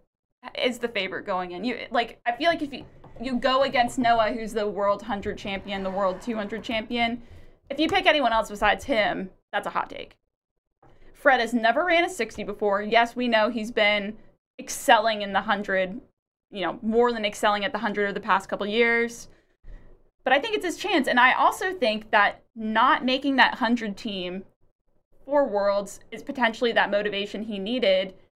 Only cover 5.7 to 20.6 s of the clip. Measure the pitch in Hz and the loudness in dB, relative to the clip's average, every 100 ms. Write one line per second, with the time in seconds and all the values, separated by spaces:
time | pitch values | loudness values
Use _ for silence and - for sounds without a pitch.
5.7 | 196 190 190 190 185 - 220 202 220 214 | -6 -4 -2 -2 -2 -6 -6 -6 -8 -6
6.7 | 220 220 240 233 240 - - - - - | -6 -4 -2 -2 -2 -10 -20 -20 -18 -8
7.7 | 277 311 392 359 302 240 226 208 208 214 | -2 0 2 4 4 2 0 -2 0 0
8.7 | 190 - 233 196 165 190 - _ 208 202 | 0 0 0 0 -2 -8 -14 _ -6 -4
9.7 | 180 - - - _ _ _ _ _ _ | -6 -6 -10 -16 _ _ _ _ _ _
10.7 | _ _ - - - 285 254 226 240 226 | _ _ -20 -20 0 4 4 2 2 2
11.7 | 247 359 339 349 359 220 - 208 202 208 | 2 2 2 2 -2 -6 -8 -10 -2 0
12.7 | 196 208 226 233 247 247 220 214 233 214 | 0 2 4 2 0 0 2 2 -2 -4
13.7 | 226 208 208 202 214 - _ _ - - | 2 2 2 -2 -10 -18 _ _ -18 -14
14.7 | - - 233 220 214 202 196 208 202 202 | -2 6 8 8 6 -2 -2 0 0 0
15.7 | 190 185 220 - _ _ _ _ 202 170 | -2 -2 -4 -14 _ _ _ _ -6 -6
16.7 | - 214 226 240 233 208 208 220 208 202 | -4 0 4 4 2 -4 0 0 0 -2
17.7 | 202 214 202 202 196 220 190 - 185 202 | -2 -4 -2 -2 -2 0 0 0 -6 -2
18.7 | 220 233 233 233 233 - - _ _ - | 2 2 2 -2 -6 -20 -20 _ _ -18
19.7 | - - - _ _ - 269 427 415 | -18 -20 -20 _ _ 0 2 2 -2